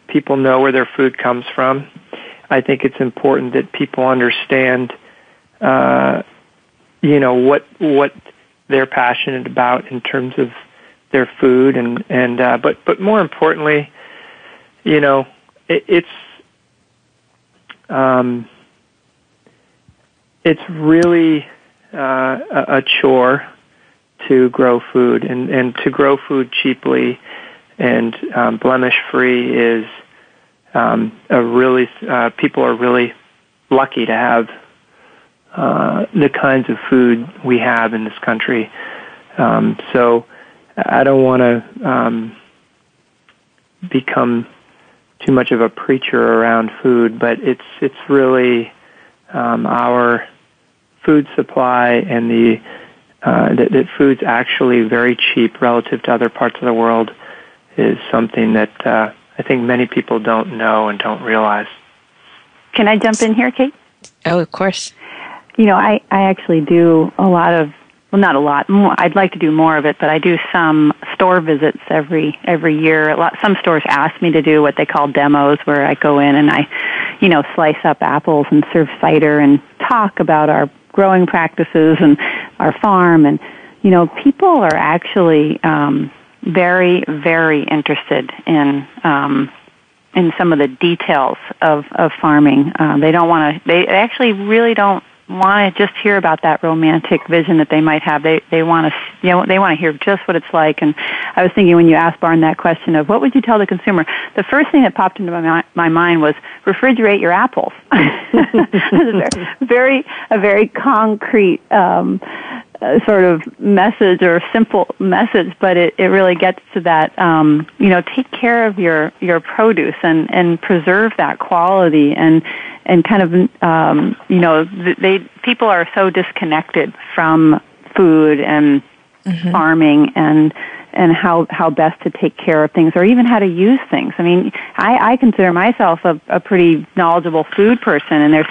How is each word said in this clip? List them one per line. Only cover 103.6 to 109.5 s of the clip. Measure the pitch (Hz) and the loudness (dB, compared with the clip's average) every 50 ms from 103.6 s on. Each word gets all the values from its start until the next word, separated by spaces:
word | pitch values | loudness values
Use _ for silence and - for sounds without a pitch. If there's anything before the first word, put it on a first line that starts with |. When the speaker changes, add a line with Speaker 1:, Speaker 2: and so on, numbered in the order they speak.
Speaker 2:
the | 202 | 0
consumer, | - 190 175 - 214 196 165 156 - - - - - - | -2 -4 -4 -2 -2 0 0 -2 -4 -6 -10 -10 -8 -6
the | 208 | -6
first | 185 - 262 285 311 - | -4 0 0 0 0 2
thing | - 285 | 2 2
that | 254 185 - | 2 2 0
popped | - 190 185 - - | 0 -2 -2 -2 -4
into | 196 170 | -8 -6
my | 170 170 165 160 160 165 | -6 -4 -2 0 0 -2
mi-, | - _ - | -2 _ -4
my | 175 165 165 | -2 0 0
mind | 160 165 175 175 170 160 | 2 2 2 2 2 2
was | 151 151 147 - - - - - - | 2 0 0 -2 -8 -20 -16 -8 -4
refrigerate | 202 190 - 247 269 247 233 220 202 202 196 | -4 -2 0 2 0 2 2 2 2 2 2
your | - 170 | 0 0
apples. | 175 196 240 - - - - - - - - - | 0 2 0 0 -2 -4 -6 -6 -8 -12 -6 0
<laughs> | - 190 151 147 - - - - - | 0 2 2 0 -2 -6 -8 -2 0
It's | - 285 - - 226 285 - - 185 - - 208 285 330 233 208 185 160 165 - | 0 0 2 2 0 0 0 0 -2 0 2 2 2 2 2 0 -2 -2 -4 -6
a | 175 180 - | -8 -10 -10